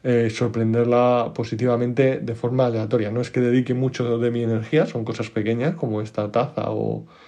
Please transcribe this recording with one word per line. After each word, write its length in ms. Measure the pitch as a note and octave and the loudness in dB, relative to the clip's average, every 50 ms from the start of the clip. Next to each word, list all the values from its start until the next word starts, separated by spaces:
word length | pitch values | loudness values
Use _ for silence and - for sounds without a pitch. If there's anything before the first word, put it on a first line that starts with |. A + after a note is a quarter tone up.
| - | -2
eh, 260 | B2+ A#2+ A#2 A#2 A2 | 0 2 2 2 2
sorprenderla 1040 | A2 - B2 A2+ A2+ A#2 A2+ A2+ A2 A#2 A#2+ B2 B2 A#2+ B2 B2 B2 A#2+ A2+ - - | 0 0 -2 -2 0 0 0 2 2 2 4 4 4 4 4 4 4 2 0 -2 -4
positivamente 840 | - A2+ - - A2 B2 B2 A#2+ A#2 B2 B2 A#2+ C3+ C3+ C3 C3 - | -6 -6 -4 -4 -2 0 0 2 2 0 -2 2 2 2 2 2 0
de 160 | - A#2 A2 | -4 -6 -8
forma 320 | - - A#2+ B2+ C3 C3 | -4 -4 -2 0 2 2
aleatoria. 440 | A#2+ A2+ A2 A2+ G#2+ B2+ A#2+ G#2 G#2 | 2 2 -2 -2 0 0 0 0 0
No 120 | A2 B2 B2 | -2 -4 -4
es 80 | - | -2
que 100 | - B2+ | 0 0
dedique 320 | B2 A#2+ B2 B2+ B2+ C3 B2 | 2 4 4 2 2 2 0
mucho 460 | B2+ C3 B2+ B2 - B2 A#2+ A#2 A2+ | 0 0 -2 -2 -2 -2 -2 0 0
de 120 | A#2+ A#2+ | 0 0
mi 120 | A#2 A#2+ A#2 | 0 0 0
energía, 420 | A2+ A2+ A2 A2+ - D#3 D#3 - | 0 0 -2 -2 0 2 2 2
son 220 | - - A#2+ A2 | 2 -2 -6 -6
cosas 240 | A#2 A2 - - - | -6 -6 -6 -8 -6
pequeñas 460 | - A2+ G2+ A2 A#2 A#2+ B2+ D#3+ F#3+ | -4 -4 -2 -2 -2 0 -2 -2 -2
como 260 | - D3 A#2 G#2+ G#2+ G#2+ | -2 -4 -4 -2 -4 -4
esta 280 | G#2+ - - G#2+ G#2 | -6 -4 -4 -4 -2
taza 400 | G#2+ A#2 B2 - - - - G#2+ | 0 0 -2 0 -2 -6 -4 -4
o, 360 | G#2+ G#2+ A2 A2 A2 A2 - - - - - | -2 -2 -2 -2 -4 -4 -8 -14 -20 -20 -20